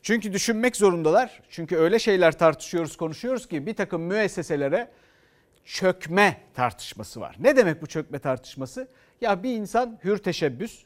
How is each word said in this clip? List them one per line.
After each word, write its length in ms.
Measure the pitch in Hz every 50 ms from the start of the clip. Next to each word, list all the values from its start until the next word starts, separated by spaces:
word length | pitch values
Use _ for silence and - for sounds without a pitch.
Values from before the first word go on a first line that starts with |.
Çünkü 300 | _ - 220 233 214 214
düşünmek 440 | 185 196 - - 226 220 233 247 233
zorundalar. 640 | - 202 196 175 170 160 151 165 220 254 233 - - _ _
Çünkü 280 | - - 165 151 180
öyle 220 | 160 160 170 208 226
şeyler 400 | - 226 196 185 180 160 151 -
tartışıyoruz, 580 | 170 160 151 - - - - 170 165 147 -
konuşuyoruz 520 | - 175 160 151 - - 247 262 240 - _
ki 180 | 175 151 135
bir 80 | 196 220
takım 280 | - 196 - - 165
müesseselere 880 | 165 175 190 214 214 185 - 190 151 - 165 143 143 139 156 214 240 - _ _ _ _ _ _ _ _ _ _ _ _ _ _ _
çökme 760 | - - - 190 185 180 185 - 151 170 196 208 196 135 - - _ _
tartışması 680 | - 123 127 - - - - - - 107 - - 117
var. 160 | 95 67 - 101
Ne 160 | - 254 302
demek 260 | 262 233 170 156 160
bu 40 | 156
çökme 320 | 147 - 156 151 _ 147 139
tartışması? 720 | - 147 131 120 - - - 135 135 123 - 254 262 262 _ _ _ _ _ _
Ya 220 | 240 220 202 180
bir 140 | 190 262 247
insan 420 | 220 208 185 - 226 254 240 226 - -
hür 140 | 185 208 196
teşebbüs 640 | - 185 165 - 165 143 123 120 190 233 - - _